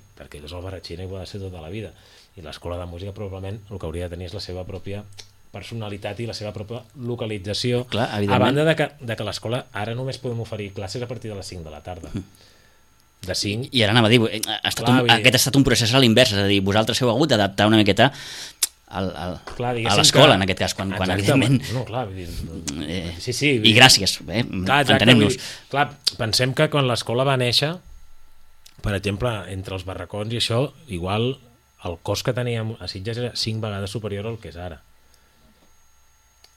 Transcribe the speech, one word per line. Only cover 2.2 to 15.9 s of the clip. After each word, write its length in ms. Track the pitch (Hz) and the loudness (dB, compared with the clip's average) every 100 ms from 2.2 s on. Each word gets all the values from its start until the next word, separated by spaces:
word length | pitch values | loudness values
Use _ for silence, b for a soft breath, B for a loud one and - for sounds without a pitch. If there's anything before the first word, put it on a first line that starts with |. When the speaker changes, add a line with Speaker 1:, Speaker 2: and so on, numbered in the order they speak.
| b - | b -18
Speaker 1:
I 60 | 76 | -16
l'escola 320 | - 87 87 | -12 -8 -8
de 80 | 87 | -8
música 300 | 85 98 98 | -10 -10 -10
probablement 480 | 101 95 95 107 101 | -10 -8 -8 -10 -12
el 80 | 95 | -10
que 80 | 85 | -6
hauria 160 | 82 87 | -6 -6
de 80 | 87 | -8
tenir 100 | 90 | -10
és 60 | 98 | -10
la 60 | |
seva 180 | - 90 90 | -10 -8 -8
pròpia 340 | 90 98 101 104 101 - _ - | -10 -8 -10 -10 -18 -20 _ -18
personalitat 720 | 104 92 117 104 101 104 98 | -16 -10 -8 -8 -6 -8 -6
i 60 | 113 | -6
la 60 | - | -6
seva 140 | 104 | -8
pròpia 300 | 101 101 117 - - | -8 -10 -12 -14 -10
localització, 840 | 120 120 113 107 95 101 123 120 123 | -6 -4 -4 -4 -4 -2 0 0 0
Speaker 2:
Clar, 220 | 107 127 | -2 0
Speaker 1:
a 80 | 107 | 0
Speaker 2:
evidentment. 240 | 101 123 123 | 2 4 4
Speaker 1:
banda 160 | 139 156 | 6 4
de 80 | 156 | 4
que, 80 | 147 - | 0 -4
de 140 | 120 110 | -6 -4
que 80 | 104 | -4
l'escola 380 | 92 110 123 - | -6 -4 -4 -4
ara 220 | 101 107 117 | -6 -6 -4
només 220 | 131 123 | -6 -6
podem 220 | 127 117 110 | -6 -4 -6
oferir 240 | 107 101 101 | -8 -8 -8
classes 260 | 98 131 | -8 -6
a 60 | 120 | -8
partir 220 | 117 110 | -8 -8
de 80 | 101 | -10
les 80 | - | -10
cinc 160 | 90 78 | -12 -12
de 80 | |
la 80 | 76 | -14
tarda. 300 | 92 90 78 | -12 -12 -10
Speaker 2:
Mm. 320 | 107 95 b b b b b b _ _ _ - | -10 -12 b b b b b b _ _ _ -6
Speaker 1:
De 100 | 87 | -4
cinc. 300 | 104 107 - 131 | -2 -4 -2 2
Speaker 2:
I 60 | |
ara 80 | 104 | 4
anava 160 | 120 107 | 6 4
a 40 | |
dir, 60 | 110 110 | 4 -2
eh, 80 | 104 107 | -2 -6
ha 240 | 104 - | -4 -4
estat 160 | - 117 | 0 2
Speaker 1:
Clar, 80 | |
Speaker 2:
un, 60 | 127 | 4
Speaker 1:
vull 80 | 120 | 4
dir 60 | 117 | 4
Speaker 2:
aquest 180 | 123 - | 4 2
ha 60 | |
estat 160 | - 139 | 2 4
un 80 | 131 | 4
procés 260 | 113 113 | 4 4